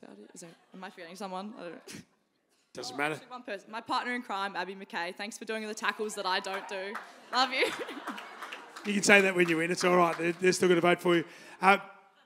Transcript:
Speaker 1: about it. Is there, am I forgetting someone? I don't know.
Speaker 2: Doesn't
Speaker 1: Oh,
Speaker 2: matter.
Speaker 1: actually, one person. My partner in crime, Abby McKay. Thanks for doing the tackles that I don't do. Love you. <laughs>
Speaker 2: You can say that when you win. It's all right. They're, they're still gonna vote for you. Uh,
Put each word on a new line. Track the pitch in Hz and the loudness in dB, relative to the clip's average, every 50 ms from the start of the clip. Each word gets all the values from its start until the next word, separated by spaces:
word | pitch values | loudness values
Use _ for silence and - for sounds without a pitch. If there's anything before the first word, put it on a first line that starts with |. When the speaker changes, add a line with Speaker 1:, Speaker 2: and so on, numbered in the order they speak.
Speaker 1:
about | - - 202 | -20 -20 -20
it. | 202 208 - - | -20 -20 -20 -20
Is | 180 | -20
there, | 175 165 170 _ _ _ - | -20 -20 -20 _ _ _ -18
am | 190 185 | -16 -16
I | 190 | -16
forgetting | 185 190 170 165 180 | -16 -16 -18 -18 -14
someone? | 185 214 190 185 185 196 214 247 - | -12 -12 -10 -8 -8 -10 -10 -12 -14
I | |
don't | 175 170 160 | -14 -14 -14
know. | - - - - - - _ _ _ _ _ _ _ _ _ _ _ _ _ - | -16 -16 -16 -18 -18 -18 _ _ _ _ _ _ _ _ _ _ _ _ _ -16
Speaker 2:
Doesn't | 127 123 127 - | -14 -12 -10 -6
Speaker 1:
Oh, | |
Speaker 2:
matter. | 135 143 151 156 | -4 -4 -4 -4
Speaker 1:
actually, | - - - | -6 -10 -14
one | 247 247 247 | -18 -16 -12
person. | 269 208 190 - - | -12 -12 -12 -12 -12
My | 214 233 | -14 -12
partner | 233 - 262 254 - 240 247 | -6 -4 -4 -2 -2 -2 -6
in | 247 240 | -6 -6
crime, | - 208 196 196 202 180 | -6 -6 -6 -6 -6 -6
Abby | 165 180 185 196 | -6 -8 -8 -10
McKay. | 190 190 - - 180 170 180 196 | -12 -14 -10 -8 -6 -6 -6 -8
Thanks | - 202 214 - | -10 -10 -12 -10
for | - 233 | -12 -8
doing | 214 220 220 220 | -8 -6 -6 -6
the | 214 220 | -8 -8
tackles | - - 202 208 - 214 214 214 | -4 -2 -4 -2 -2 -6 -6 -6
that | 202 196 | -4 -2
I | 185 185 196 | 0 0 0
don't | 202 196 190 196 190 | -2 -4 -6 -8 -8
do. | - 208 190 190 202 220 - - - - - - - | -8 -8 -8 -8 -8 -8 -10 -12 -14 -18 -20 -12 -4
Love | - 247 262 254 262 | 0 0 2 2 2
you. | 262 392 | 0 0
<laughs> | - - - - - 269 311 - - 220 - - - - - - - - - - - - - - | 0 -2 -6 -10 -10 -10 -12 -12 -12 -12 -12 -14 -16 -16 -16 -14 -14 -14 -16 -16 -18 -18 -8 -4
Speaker 2:
You | 208 202 | -2 -2
can | 202 - | 2 6
say | - 208 202 | 8 8 8
that | 190 190 185 | 8 6 4
when | 180 180 170 | 4 4 4
you | 165 | 4
win. | 160 165 170 | 0 0 -2
It's | 180 - - | -2 0 4
all | 180 180 | 4 6
right. | 180 175 165 160 | 6 6 4 2
They're, | 156 165 170 165 | 0 -2 -2 -2
they're | 165 185 185 175 | 2 2 2 4
still | - 196 180 | 4 4 4
gonna | 180 170 | 4 6
vote | 165 175 175 175 | 6 4 4 4
for | - 175 175 | 4 2 2
you. | 170 147 - - - - - - - | 2 2 -2 -10 -20 -20 -20 -8 4
Uh, | 175 190 202 190 - - - - _ _ _ _ _ | 6 6 6 6 2 -6 -18 -20 _ _ _ _ _